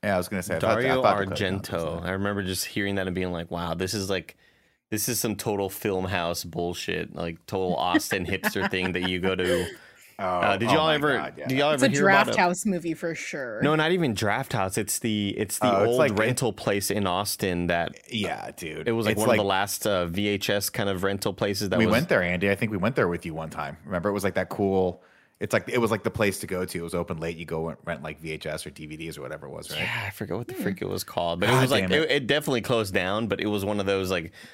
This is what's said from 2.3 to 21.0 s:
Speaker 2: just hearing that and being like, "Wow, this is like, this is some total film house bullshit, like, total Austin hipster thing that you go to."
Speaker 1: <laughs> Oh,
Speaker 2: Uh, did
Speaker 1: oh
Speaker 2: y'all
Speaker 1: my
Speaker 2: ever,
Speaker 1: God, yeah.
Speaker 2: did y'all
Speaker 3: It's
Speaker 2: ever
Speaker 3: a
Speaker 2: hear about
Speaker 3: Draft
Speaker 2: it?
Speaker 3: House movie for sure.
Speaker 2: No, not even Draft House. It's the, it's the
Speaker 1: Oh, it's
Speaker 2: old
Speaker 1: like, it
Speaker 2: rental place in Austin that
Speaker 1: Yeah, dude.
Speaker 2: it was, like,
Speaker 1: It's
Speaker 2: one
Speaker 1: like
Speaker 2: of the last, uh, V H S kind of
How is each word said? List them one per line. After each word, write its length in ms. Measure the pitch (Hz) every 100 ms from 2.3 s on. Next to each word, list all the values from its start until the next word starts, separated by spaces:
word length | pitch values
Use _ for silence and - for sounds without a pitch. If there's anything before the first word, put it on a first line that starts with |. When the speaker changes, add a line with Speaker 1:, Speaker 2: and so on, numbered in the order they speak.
| 101
Speaker 2:
just 220 | 92 92 -
hearing 300 | - 101 98
that 120 | 95
and 80 | 90
being 180 | 92
like, 180 | 87 85
"Wow, 220 | 85 87
this 200 | 85 92
is 160 | 107 95
like, 280 | 95 82 - _ _ _ _ _
this 180 | 107 -
is 100 | 113
some 160 | 120 101
total 340 | - 101 98
film 360 | - 107 92 92
house 400 | 95 85 85 90
bullshit, 680 | 82 87 87 - 85 85
like, 320 | 82 85 82 -
total 280 | 98 92 90
Austin 500 | 90 92 - 98 101
hipster 440 | 95 - 104 98
thing 220 | 95 92
that 160 | 90 92
you 100 | 92
go 160 | 92 90
to." 300 | 90 87 90
Speaker 1:
<laughs> 60 | - - - - -
Oh, 40 | 95
Speaker 2:
Uh, 320 | 90 104 98
did 100 | 113
Speaker 1:
oh 60 |
Speaker 2:
y'all 140 | 104 156
Speaker 1:
my 80 | 151
Speaker 2:
ever, 180 | 147 123
Speaker 1:
God, 180 | 73 -
yeah. 100 | 139
Speaker 2:
did 100 | 131
y'all 140 | 143
Speaker 3:
It's 100 | 147
Speaker 2:
ever 80 | 269
Speaker 3:
a 60 | -
Speaker 2:
hear 140 | 196
about 160 | 196 220
Speaker 3:
Draft 40 |
Speaker 2:
it? 100 | -
Speaker 3:
House 240 | 180 180 214
movie 280 | 180 170
for 220 | 160 170 160
sure. 460 | - 156 127 107
Speaker 2:
No, 140 | 135 156
not 160 | 156
even 200 | 180 156
Draft 380 | 101 107 110 135
House. 260 | 117 95 98
It's 220 | 101 -
the, 300 | 117 107 101 -
it's 220 | 104 -
the 140 | 107
Speaker 1:
Oh, 60 | 98
it's 40 | 107
Speaker 2:
old 60 | 123
Speaker 1:
like, 140 | 143
it 80 | 101
Speaker 2:
rental 320 | 110 127 123
place 400 | 95 - 101 98
in 160 | 101 98
Austin 600 | 90 101 - 101 87 87
that 280 | 85 85 - -
Speaker 1:
Yeah, 400 | 113 95 80 -
dude. 340 | - 80 78 82
Speaker 2:
it 20 |
was, 140 | 113 107
like, 80 |
Speaker 1:
It's 60 | 104
Speaker 2:
one 80 | 113
Speaker 1:
like 100 | 110
Speaker 2:
of 60 | 98
the 20 |
last, 400 | 95 104 - 110
uh, 200 | 98 87
V 200 | 85 104
H 220 | 101 101
S 200 | 104 -
kind 200 | - 101
of 140 | 95